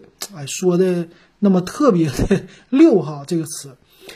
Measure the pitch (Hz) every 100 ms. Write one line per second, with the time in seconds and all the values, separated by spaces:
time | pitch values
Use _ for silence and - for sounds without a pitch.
0 | - _ - 180 139 - 180 175 185 175
1 | 165 - _ _ 202 180 180 - 285 175
2 | 156 - - 190 - - _ 269 330 202
3 | 147 147 139 165 156 - 135 127 _ _
4 | -